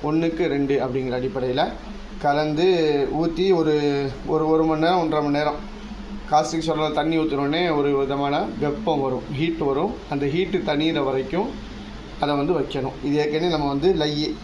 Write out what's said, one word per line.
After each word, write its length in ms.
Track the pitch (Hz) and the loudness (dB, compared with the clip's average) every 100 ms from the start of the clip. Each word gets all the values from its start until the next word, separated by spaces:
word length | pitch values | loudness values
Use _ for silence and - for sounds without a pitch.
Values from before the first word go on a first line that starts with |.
ஒண்ணுக்கு 440 | 143 160 165 160 175 | 0 0 0 0 0
ரெண்டு 380 | 139 139 139 127 | 0 2 2 0
அப்படிங்கிற 360 | 127 131 127 | -2 -2 -2
அடிப்படையில 500 | 131 127 127 127 185 - - - - - | -2 -2 -2 0 -2 -4 -12 -14 -12 -4
கலந்து 840 | 147 143 151 151 185 175 156 147 135 | 0 2 0 2 4 4 4 2 0
ஊத்தி 420 | 160 165 165 185 180 | 0 0 2 4 4
ஒரு, 540 | 156 151 147 143 139 127 - | 4 4 2 0 -2 -6 -2
ஒரு, 220 | 156 156 | 0 2
ஒரு 160 | 160 160 | 4 4
மணி 160 | 156 | 2
நேரம், 180 | 165 185 | 2 2
ஒன்றரை 260 | 165 156 147 | 2 0 2
மணி 120 | 143 | 2
நேரம். 180 | 151 151 - - - - - - - | 0 -2 -8 -12 -12 -12 -10 -10 2
காஸ்டிக் 360 | 151 - 165 160 | 2 2 -2 -2
சோடாவில் 260 | 160 156 | 0 0
தண்ணி 240 | 151 156 160 | 0 2 2
ஊத்துனோடனே 600 | 156 139 143 156 175 151 | 2 0 0 2 2 2
ஒரு 200 | 143 139 | 2 2
விதமான 420 | 135 139 139 147 | 0 0 0 0
வெப்பம் 640 | 208 - 147 147 - 151 | -2 -2 -2 -2 -2 0
வரும், 220 | 135 127 - | 0 -2 -4
ஹீட் 240 | 139 165 165 | -2 -2 0
வரும். 360 | 147 135 180 - - | 0 0 0 -4 -6
அந்த 160 | 143 143 | -2 0
ஹீட்டு 380 | 160 180 190 | 0 0 0
தணியிற 400 | - 147 156 156 | 0 0 0 0
வரைக்கும் 460 | 135 131 131 165 240 220 - - - - - - | 0 -2 -2 -2 -2 -6 -12 -14 -14 -14 -14 -4
அதை 160 | 147 143 | 0 0
வந்து 240 | 147 170 | 2 0
வைக்கணும். 340 | 127 143 131 - | 0 -2 -4 -4
இது 120 | 147 151 | -2 0
ஏற்கனவே 360 | 147 156 175 | 2 0 0
நம்ம 160 | 156 143 | 0 0
வந்து 280 | 139 170 175 | 2 2 2
லை 400 | 151 147 151 - | 0 0 -4 -6